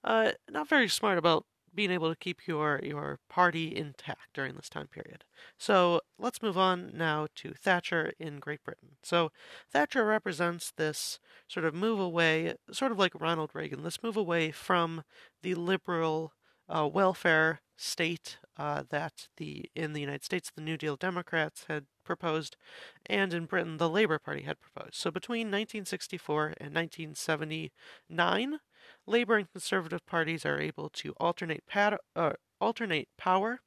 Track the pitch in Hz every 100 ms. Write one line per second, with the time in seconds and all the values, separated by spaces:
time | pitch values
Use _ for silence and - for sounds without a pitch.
0 | - 220 220 - - 302 302 294 220 -
1 | 214 180 160 160 - _ _ 170 202 180
2 | 160 165 208 - - 156 151 139 139 147
3 | 147 139 _ - 175 165 160 - 151 135
4 | - - - - 135 - - 156 147 -
5 | - - _ - - _ - 196 180 170
6 | - _ 233 - 220 180 190 180 180 160
7 | 165 151 151 - - - - 180 - 170
8 | 156 - 160 143 143 147 - - - 143
9 | - 170 160 _ - - - 277 302 277
10 | 214 214 190 156 175 170 - - 156 151
11 | - - _ - _ - 160 156 214 214
12 | 180 170 165 160 165 - - - 269 208
13 | 185 - 160 165 156 - 156 139 160 -
14 | 233 214 180 170 160 147 - 180 165 165
15 | - - - _ 185 170 170 185 - 170
16 | 160 156 160 _ _ _ - 165 151 156
17 | 190 190 175 160 160 151 _ _ - -
18 | 165 170 - - - - 147 147 135 147
19 | 160 - - - 151 143 - - 156 151
20 | 143 143 - 180 - - 156 160 156 143
21 | 185 175 170 165 156 - - 151 139 _
22 | - 170 170 156 147 - - - - -
23 | - 202 196 170 165 190 170 156 165 175
24 | 214 156 - 147 143 147 _ - - -
25 | 175 170 - 240 226 202 220 220 190 185
26 | - 180 - 151 151 156 147 160 165 -
27 | 156 - - 156 156 156 151 _ - -
28 | _ 165 175 196 254 302 _ _ - -
29 | - 226 233 220 190 185 - 196 160 175
30 | _ 170 156 165 151 147 151 - 156 -
31 | 151 - 170 175 170 156 _ 202 208 214
32 | - - 160 - _ _ 208 - 226 160
33 | - - - 185 214 247